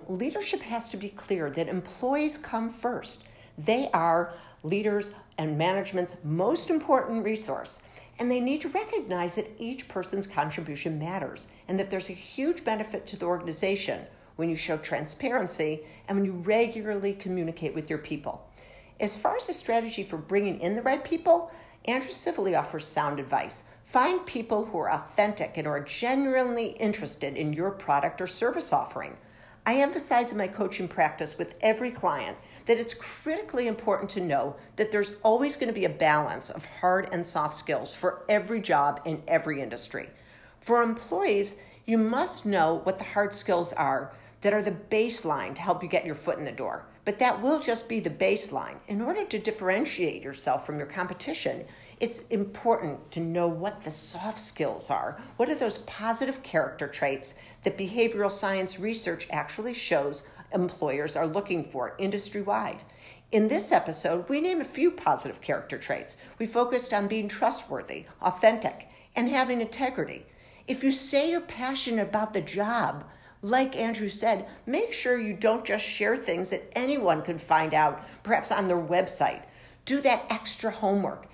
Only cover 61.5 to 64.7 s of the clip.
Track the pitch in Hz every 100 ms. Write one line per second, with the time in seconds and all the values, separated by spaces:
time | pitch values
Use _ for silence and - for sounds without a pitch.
61.5 | 175 143 135 113 - 196 202 - 208 196
62.5 | 214 214 - - - - - - 214 214
63.5 | 294 - 233 - 156 160 175 - 285 359
64.5 | 349 254